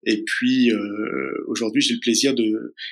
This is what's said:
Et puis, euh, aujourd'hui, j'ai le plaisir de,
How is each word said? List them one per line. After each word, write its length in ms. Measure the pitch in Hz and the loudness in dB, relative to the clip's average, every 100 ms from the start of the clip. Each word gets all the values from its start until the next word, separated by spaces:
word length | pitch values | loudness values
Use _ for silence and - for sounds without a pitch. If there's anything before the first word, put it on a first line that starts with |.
| 113 | -2
Et 180 | 110 | -2
puis, 480 | - - 123 131 120 | -2 -2 2 4 4
euh, 720 | 107 101 104 107 65 67 - - | 2 -2 -4 -4 -4 -4 -4 -4
aujourd'hui, 340 | 113 113 127 | -4 0 2
j'ai 140 | 139 120 | 2 0
le 40 | |
plaisir 340 | - 110 139 | 0 2 2
de, 420 | 127 110 110 120 - - | 2 0 0 -4 -12 -16